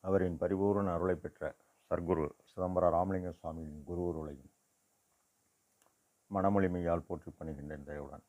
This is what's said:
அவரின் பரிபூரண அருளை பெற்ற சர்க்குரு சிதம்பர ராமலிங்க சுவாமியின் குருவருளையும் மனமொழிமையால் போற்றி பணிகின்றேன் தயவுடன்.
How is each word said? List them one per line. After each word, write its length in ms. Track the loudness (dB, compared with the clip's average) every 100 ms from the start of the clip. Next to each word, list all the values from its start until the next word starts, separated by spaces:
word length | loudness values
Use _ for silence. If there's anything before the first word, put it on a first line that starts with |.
அவரின் 360 | 4 4 4 0
பரிபூரண 560 | 0 2 4 4 2
அருளை 220 | 2 2
பெற்ற 400 | 0 -2 -6 -8 -8 _ _ _
சர்க்குரு 400 | -4 0 0 0 -4
சிதம்பர 460 | _ -6 -2 4 4
ராமலிங்க 400 | 4 2 0 -4
சுவாமியின் 520 | -8 -8 -8 -10 -12 -6
குருவருளையும் 600 | -2 -2 -2 -6 -10 -18 _ _ _ _ _ _ _ _ _ _ _ _ _ _ _ _ _ _
மனமொழிமையால் 680 | 2 4 4 4 2 2 0 0
போற்றி 260 | -10 -10 -12
பணிகின்றேன் 460 | -10 -8 -8 -10
தயவுடன். 380 | -10 -10 -10 -14